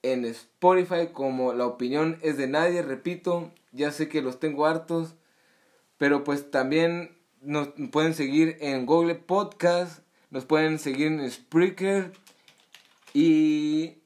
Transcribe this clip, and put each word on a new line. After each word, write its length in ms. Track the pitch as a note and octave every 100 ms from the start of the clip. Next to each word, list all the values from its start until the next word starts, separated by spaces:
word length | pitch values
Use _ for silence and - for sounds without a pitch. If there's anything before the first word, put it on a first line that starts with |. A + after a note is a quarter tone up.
en 220 | B2+ B2+
Spotify 840 | A#2 A#2 - _ F3+ F#3 F3+ F3 E3
como 400 | - C3+ B2+ B2+
La 140 | A#2+ B2
Opinión 520 | A#2+ B2 C#3+ D#3+ E3
Es 160 | D#3+ C#3+
de 100 | C3
Nadie. 320 | D3 F3 F3
Repito, 720 | C#3+ C3 F3 F3 F#3 F3 D#3+ _ _
ya 200 | B2 D3
sé 160 | C#3+ D3+
que 140 | D#3
los 180 | B2+ B2+
tengo 260 | D#3 C#3+ D3+
hartos, 480 | D#3+ E3 E3 E3 - _ _ _ _ _ _ _ _
pero 260 | C#3+ C#3+
pues 260 | C#3+ C#3+ -
también 680 | C#3 C3 D#3 E3 E3+ E3+ _ _ _
nos 260 | C#3 D3 C#3+ D3+ C3
pueden 220 | D3 D#3+
seguir 420 | D#3+ C#3 D3 D#3+ D#3
en 260 | D3 C3+ B2
Google 280 | E3 E3+ E3
Podcast, 840 | - F#3 G3 - F3 F3 F3 D#3+ _ _ _
nos 140 | C3+ B2
pueden 320 | D#3 D#3 D#3
seguir 300 | D3 C3 D3+
en 220 | D#3 C3
Spreaker 800 | - _ D#3+ F3+ F3 F#3+ G3 F3+ - - _ _ _ _ - _ _ -
y 840 | C#3+ E3 D#3 D#3 D3+ D3+ D#3 E3 -